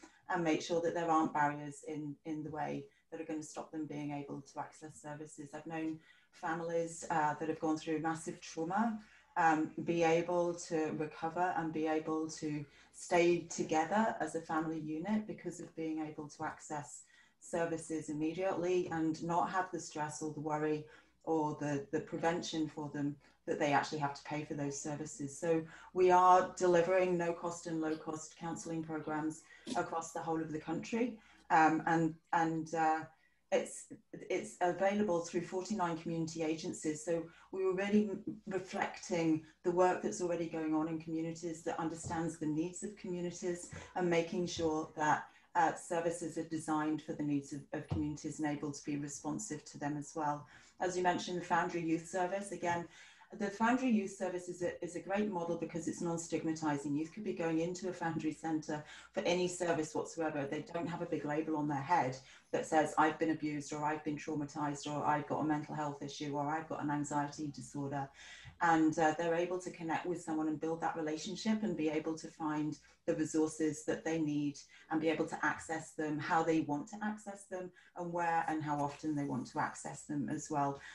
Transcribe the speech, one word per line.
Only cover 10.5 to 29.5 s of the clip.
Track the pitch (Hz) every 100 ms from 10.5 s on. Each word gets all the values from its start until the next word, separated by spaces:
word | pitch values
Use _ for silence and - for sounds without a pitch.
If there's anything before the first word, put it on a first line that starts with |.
to | 170 - 165 156 151
recover | 151 - 165 170 180 -
and | 160
be | 156 156
able | 156 160 156 160
to | - 156 151 143 - -
stay | - - 175 170 170
together | - - 175 156 160 202 226 -
as | 156
a | 165
family | 160 160 160 160
unit | 156 156 180 214 -
because | 165 175 160
of | 156 -
being | 160 156
able | 151 151 151
to | -
access | 156 - - 151 139 - - - - _
services | - 170 165 160 - 160 151
immediately | 151 156 170 190 170 175 185 175
and | 165 160 -
not | 165 170 -
have | 185 180
the | 170
stress | 156 156 147 -
or | 156
the | 147
worry | 156 151 156 151 - - - _
or | - 160 151 151
the, | 147 143 -
the | 156
prevention | - 160 165 175 - 165 151
for | - 147
them | 147 143 143 - _ -
that | -
they | 147
actually | 139 - 156
have | 143
to | -
pay | - 151
for | 151
those | 147 143 139
services. | 156 147 151 - 143 -
So | 170 165 160 - -
we | 180 185
are | 180 180 185 - -
delivering | 185 170 170 185 180 175
no | 170
cost | 170 175 165 170
and | 160
low | 156 160
cost | 165 156 - -
counselling | 165 156 165 165
programs | 160 156 156 156 156 156 -